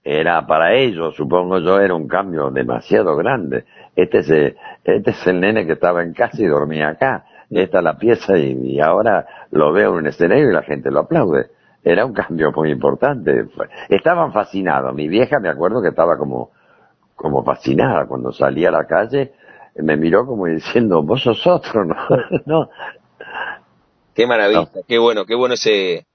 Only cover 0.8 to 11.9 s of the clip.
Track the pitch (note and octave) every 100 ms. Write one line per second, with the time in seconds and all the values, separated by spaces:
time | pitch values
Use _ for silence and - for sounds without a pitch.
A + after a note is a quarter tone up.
0.8 | C3 F2 E2 D2+ C#2+ F2+ F2+ F#2 E2+ G2
1.8 | G2 E2+ C#2+ F2 G2 D#2+ C#2 C2 B1 A#1
2.8 | - G#2 F#2 D2+ G2 C3 D2+ B1+ - -
3.8 | - - F2 G2+ F2 D#2 C#2+ - - -
4.8 | - G2 G2+ G2 F2+ F#2 F#2+ A2 E2 D#2
5.8 | F2 F2 E2+ D#2+ A#2 D3 F#2+ C#2+ D2+ D#2
6.8 | D2+ D#2 C3+ B2 _ - _ - F#2 F#2+
7.8 | E2 C#2+ A2 A2+ - F#2 C#2 C2 B1+ C#2
8.8 | D2+ F#2 A2+ F#2 - - - - D2+ F2+
9.8 | G#2 F2 D2+ C#2+ E2+ A#2+ C#3+ E2 - D2
10.8 | C2 C#2 E2+ E3 G#2 C#2+ B1+ _ _ _
11.8 | E2+